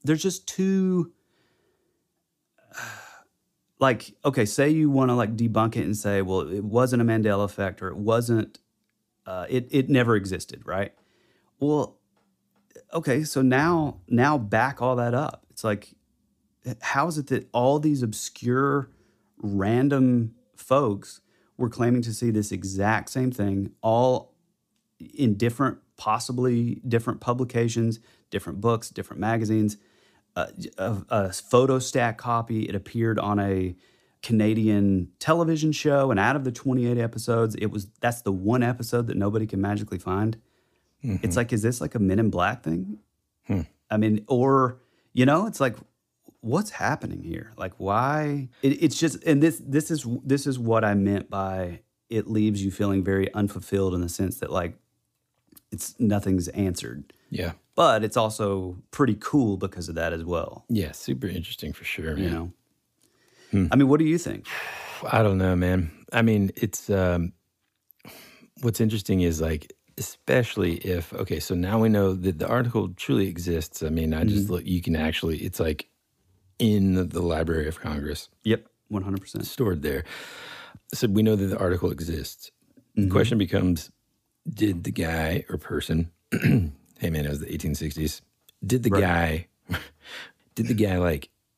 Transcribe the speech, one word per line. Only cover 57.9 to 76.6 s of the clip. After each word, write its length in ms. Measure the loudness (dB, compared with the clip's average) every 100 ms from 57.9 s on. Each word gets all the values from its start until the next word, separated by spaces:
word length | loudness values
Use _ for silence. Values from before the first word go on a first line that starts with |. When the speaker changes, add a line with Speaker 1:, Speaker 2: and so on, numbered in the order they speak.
| 4
Speaker 1:
it's 140 | 2 0
also 600 | 0 0 -2 -2 -4 -10 -8
pretty 240 | 0 2 2
cool 380 | 0 2 2 0
because 320 | -4 -6 -8
of 60 | -4
that 180 | -4
as 100 | -4
well. 420 | -4 -4 -4 -10 -4
Speaker 2:
Yeah, 220 | -2 -2
super 340 | -8 -6 -6 -4
interesting 460 | -6 -8 -10 -10
for 100 | -10
sure, 320 | -10 -8 -6 -4
Speaker 1:
You 80 | -2
Speaker 2:
man. 60 |
Speaker 1:
know? 180 | -4 -6 -12 _ _ _ _ _ _ _ _ -2
Speaker 2:
Hmm. 180 | 2 4
Speaker 1:
I 40 | 6
mean, 120 | 6
what 100 | 6
do 80 | 4
you 140 | 2
think? 260 | -2 -10 -10 -10 -10 -12 -14 -12 -2
Speaker 2:
I 120 | 2
don't 160 | 4 4
know, 160 | 2 2
man. 340 | 2 2 -2 -6 -4
I 80 | 2
mean, 300 | 4 4 2 0
it's, 360 | -4 -4 -2
um, 420 | 0 2 0 -2 -6 _ _ _ _ _ _ -20 -20 -20 -20 -20 -6
what's 180 | -2 0
interesting 400 | 0 0 0 2
is, 200 | 2 0
like, 320 | -2 -4 -8 -20 _ -12
especially 800 | -12 -8 0 2 2 0 -2 -2
if, 360 | -2 -4 -4
okay, 260 | -8 -6 -6
so 140 | -4 -2
now 240 | 0 2
we 100 | 4
know 240 | 4 4
that 260 | 2 -2 -2
the 80 | -2
article 420 | 0 0 -2 -2 -4
truly 320 | -2 0 0
exists. 560 | -2 -2 -2 -4 -8
I 60 | -4
mean, 240 | -2 -2
I 100 | -2
just 200 | 0 0 0
Speaker 1:
Mm-hmm. 80 |
Speaker 2:
look, 120 | -4 -2
you 160 | -2
can 140 | 0 -2
actually, 440 | -2 -2 -4 -4
it's, 200 | -6 -4
like, 300 | -2 -4 -8 _ _ _ _ _ _
in 340 | 0